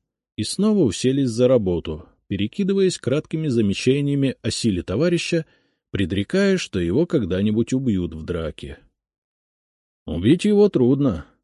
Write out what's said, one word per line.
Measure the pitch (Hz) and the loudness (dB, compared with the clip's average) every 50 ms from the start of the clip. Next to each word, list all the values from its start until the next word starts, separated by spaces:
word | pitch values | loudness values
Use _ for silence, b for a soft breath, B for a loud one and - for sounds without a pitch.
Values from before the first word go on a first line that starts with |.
| _ _ _ _ _ _ _ | _ _ _ _ _ _ _
и | - 107 | -8 -6
снова | - - - 196 220 214 202 160 | -6 -2 0 0 2 4 4 2
уселись | 107 - - - 127 135 139 139 123 | 2 2 0 0 0 2 2 0 0
за | 110 117 123 123 | 0 2 4 4
работу, | 131 120 101 92 87 82 - 82 78 78 85 - _ _ _ - | 4 4 2 0 -2 -2 -4 -6 -8 -10 -12 -18 _ _ _ -6
перекидываясь | 101 95 101 107 - - 202 185 196 196 190 185 170 - | -4 -4 -4 -4 -4 -2 -2 0 0 2 0 0 0 -2
краткими | - - 127 151 - - - 160 160 151 | -2 -2 -2 -2 -2 -4 -6 -4 -2 0
замечаниями | 120 117 110 101 190 - - 127 131 147 143 143 143 139 135 135 - _ | 0 2 2 0 0 0 2 2 2 2 0 0 0 0 0 -2 -2 _
о | - 113 | -6 -6
силе | - - - 117 95 87 | -4 -2 0 0 0 -2
товарища, | 80 - 92 117 160 175 175 165 - - 175 170 160 _ _ _ _ _ _ _ _ _ | -2 -2 -2 0 0 0 0 -2 -2 -2 -4 -4 -4 _ _ _ _ _ _ _ _ _
предрекая, | - 101 101 - - 95 101 - - - 101 98 95 90 | -4 -4 -2 -2 -2 -4 -4 -2 0 0 2 2 0 -2
что | - - - 95 | -2 -4 -4 -2
его | 87 85 92 135 175 | -2 0 0 0 0
когда-нибудь | 170 - 147 107 82 90 92 101 107 107 113 117 - | 0 0 -2 -2 -2 -2 0 0 0 0 0 0 0
убьют | 139 131 135 127 101 92 90 82 | -2 -2 0 0 0 0 -2 -4
в | 80 80 76 | -6 -10 -8
драке. | 71 85 85 80 76 - - - 69 - - _ _ _ _ _ _ _ _ _ _ _ _ _ _ _ _ _ _ _ _ _ _ _ _ - | -8 -6 -6 -6 -8 -8 -10 -14 -16 -16 -16 _ _ _ _ _ _ _ _ _ _ _ _ _ _ _ _ _ _ _ _ _ _ _ _ -12
«Убить | - 82 82 90 113 165 175 - | -10 -6 0 2 4 4 4 4
его | 208 208 202 208 202 | 2 4 4 4 4
трудно», — | - 147 123 120 143 139 143 131 92 80 73 - _ _ | 4 2 2 2 2 2 0 0 -2 -4 -8 -14 _ _